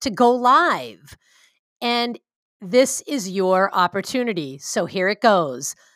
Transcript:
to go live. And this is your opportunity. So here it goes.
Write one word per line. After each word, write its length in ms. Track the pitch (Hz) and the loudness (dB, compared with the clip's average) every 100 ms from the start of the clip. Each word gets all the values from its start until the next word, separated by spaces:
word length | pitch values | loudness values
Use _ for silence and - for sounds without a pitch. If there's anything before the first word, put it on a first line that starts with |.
to 80 | 269 | -8
go 200 | 180 240 | 2 2
live. 840 | 247 247 294 339 180 123 92 143 - _ _ _ _ _ _ | 4 4 4 4 -2 -6 -16 -20 -20 _ _ _ _ _ _
And 380 | 240 240 240 233 _ _ _ _ 190 | -4 -2 -4 -8 _ _ _ _ 0
this 360 | 247 262 - - | 2 2 -2 -6
is 220 | 285 185 | -6 -4
your 400 | 190 185 185 196 | -2 2 2 2
opportunity. 840 | 190 180 196 - 262 240 180 139 139 | 0 -2 -2 -6 -4 -4 -4 -8 -12
So 300 | - 220 170 | -6 -4 -4
here 240 | 190 185 | -2 -2
it 100 | 208 | 2
goes. 540 | 233 190 151 127 147 - _ | 4 4 2 -6 -10 -14 _